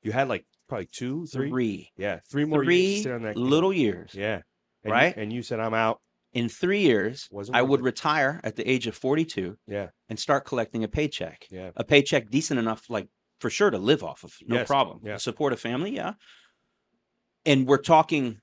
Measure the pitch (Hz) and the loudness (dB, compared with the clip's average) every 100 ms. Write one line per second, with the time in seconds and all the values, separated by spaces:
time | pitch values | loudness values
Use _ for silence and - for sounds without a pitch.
0 | 107 113 139 101 _ _ _ 120 87 - | -4 -2 0 -2 _ _ _ -10 -10 -8
1 | 127 147 165 127 139 127 117 95 - - | -6 -6 -8 -6 -4 -2 -2 -4 -12 -6
2 | 101 85 _ 139 151 151 139 180 190 202 | -6 -6 _ -2 0 2 4 4 4 0
3 | 208 120 110 107 123 151 190 190 117 90 | -4 -4 -4 -2 2 4 2 2 0 0
4 | - 98 104 101 - _ _ _ 107 113 | -10 -6 -4 -4 -8 _ _ _ 0 2
5 | 160 143 107 120 117 117 113 110 110 117 | 2 0 -6 -6 -6 -4 -2 0 0 -2
6 | _ _ _ 123 120 - 180 202 175 110 | _ _ _ -4 -4 -2 0 4 4 4
7 | 98 131 - 101 101 120 131 139 123 - | 0 -6 -14 -12 -2 2 4 2 2 -2
8 | 156 156 135 165 - 107 113 127 117 - | 0 2 0 0 -6 -6 -2 0 -2 -4
9 | 127 151 160 - 92 104 - 101 95 _ | -2 0 -2 -4 -8 -10 -10 -8 -8 _
10 | _ 107 - 139 - 127 113 117 107 151 | _ -10 0 0 0 -4 -4 -4 -4 -2
11 | 151 - 85 - - 92 92 - 117 147 | -4 -4 -10 -12 -18 -14 -14 -8 4 6
12 | 139 147 110 127 156 135 113 110 - 113 | 6 0 0 -2 0 -2 0 -4 -4 -6
13 | 87 _ _ _ 120 - 202 107 101 151 | -6 _ _ _ -6 2 2 2 2 2
14 | 90 65 - - - 120 113 139 110 - | 0 -12 -20 -20 -4 -2 0 0 0 -4
15 | 107 104 - 113 143 120 113 123 190 269 | -12 -8 -8 -2 -2 -2 -4 -4 -4 -6
16 | - 208 _ - _ _ _ _ _ _ | -8 -10 _ -20 _ _ _ _ _ _
17 | _ _ _ _ - 139 131 139 139 160 | _ _ _ _ 2 4 6 2 6 4
18 | 156 156 127 107 | 6 0 -4 -8